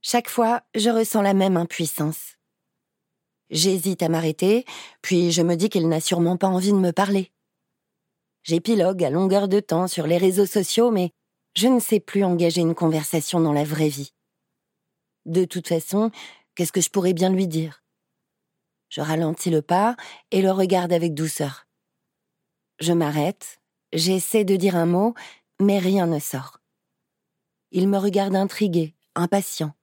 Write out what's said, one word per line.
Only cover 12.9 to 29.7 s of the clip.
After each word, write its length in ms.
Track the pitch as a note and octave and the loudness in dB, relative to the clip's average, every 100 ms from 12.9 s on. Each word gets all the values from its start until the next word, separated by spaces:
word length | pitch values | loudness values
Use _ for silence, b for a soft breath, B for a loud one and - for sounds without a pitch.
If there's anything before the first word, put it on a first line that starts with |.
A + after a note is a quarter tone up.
| D#3+ D3+ E3 D3+ F3 | 0 -2 -4 -2 0
dans 140 | E3 | 2
la 100 | D3 | 0
vraie 240 | D3 D3+ D#3 | -2 0 -2
vie. 260 | C#3 C#3 _ _ _ _ _ _ _ _ _ _ _ - | -2 -12 _ _ _ _ _ _ _ _ _ _ _ -4
De 200 | E3 F3+ | -2 0
toute 240 | F3+ D#3+ | -4 -4
façon, 420 | E3 - G3 A3 B B B B - | -4 -2 0 -2 B B B B -6
qu'est-ce 180 | E3+ | -2
que 80 | - | -2
je 80 | E3 | -2
pourrais 240 | - F3+ | 0 0
bien 160 | F3 F#3 | 2 2
lui 180 | F#3 F#3+ | 2 0
dire ? 340 | D#3+ D#3+ - _ _ _ _ _ _ _ _ _ _ _ | -2 -6 -10 _ _ _ _ _ _ _ _ _ _ _
Je 100 | - | -8
ralentis 520 | D3+ D#3+ E3 D#3+ - | -4 0 -2 -2 0
le 100 | D#3+ | 0
pas 340 | D3 F3 G#3+ A#3+ B B B | 2 2 2 -2 B B B
et 100 | F#3+ | 0
le 100 | F#3+ | 2
regarde 400 | F#3+ F#3 F#3 F3 | 2 2 2 2
avec 220 | E3+ E3+ | 0 0
douceur. 520 | D3+ D#3 - C#3+ C3+ _ _ _ _ _ _ _ _ _ _ _ _ | -4 -6 -4 -6 -8 _ _ _ _ _ _ _ _ _ _ _ _
Je 100 | D#3+ | -2
m'arrête, 680 | E3+ D3+ D3+ D3+ G3+ - - _ _ _ | 0 0 0 -2 -4 -14 -20 _ _ _
j'essaie 500 | - E3 F#3+ - A3 | -4 0 0 0 0
de 140 | G3+ F#3+ | 2 2
dire 180 | F#3+ F3 | 2 2
un 100 | E3+ | 2
mot, 280 | F3 G#3+ A#3 B B B _ | 2 0 -2 B B B _
mais 180 | G3+ G3+ | 2 2
rien 280 | F#3 G3 E3+ | 2 0 0
ne 120 | D#3 | -2
sort. 400 | - C3+ C3+ _ _ _ _ _ _ _ _ _ _ _ _ | -4 -10 -10 _ _ _ _ _ _ _ _ _ _ _ _
Il 160 | F3+ F#3+ | -2 2
me 100 | G3 | 2
regarde 380 | G3+ G3 G3 F#3+ | 0 0 0 0
intrigué, 600 | G3 - G#3 E3+ D#3+ _ _ - | -2 -2 0 0 -2 _ _ -4
impatient. 580 | F3 G3 G3 - D#3 | 0 0 -2 -6 -8